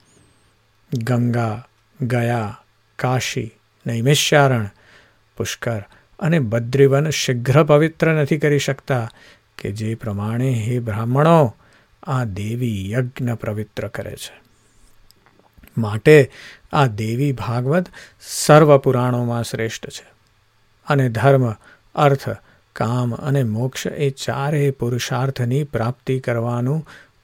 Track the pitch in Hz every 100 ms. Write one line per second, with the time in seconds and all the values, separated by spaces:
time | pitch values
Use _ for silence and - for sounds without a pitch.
0 | _ _ _ _ _ _ _ _ _ 123
1 | 113 120 120 117 113 107 - _ _ -
2 | 123 123 117 120 104 107 _ _ _ -
3 | 127 127 - 127 117 - _ _ - 117
4 | 120 147 - 151 139 123 101 - _ -
5 | _ _ _ - 98 - - 110 - _
6 | _ - 156 165 117 117 117 135 139 139
7 | 156 143 - 123 120 135 160 147 160 -
8 | 160 156 143 151 147 143 139 135 - 131
9 | 110 - - - _ - 107 104 110 113
10 | 110 101 104 117 131 120 107 123 117 104
11 | 113 131 156 170 127 - _ _ _ _
12 | - 131 117 95 104 120 123 104 95 117
13 | 123 - 123 113 - 104 107 - 101 -
14 | 92 - - - _ _ _ _ _ _
15 | - _ _ _ _ _ - - 107 110
16 | - 151 127 - - - _ 160 131 107
17 | 110 120 143 123 107 117 123 170 175 -
18 | - _ - - - 151 151 139 135 123
19 | 123 123 120 120 113 - 113 - - -
20 | - _ _ _ _ _ _ _ - 143
21 | 127 113 135 139 123 104 - - _ -
22 | 147 139 - 101 _ _ _ - 110 123
23 | 123 117 151 139 120 107 127 - - -
24 | 143 139 - 123 139 151 143 135 120 120
25 | - 123 135 127 120 135 147 113 113 131
26 | - 131 127 120 117 120 123 156 - -
27 | - _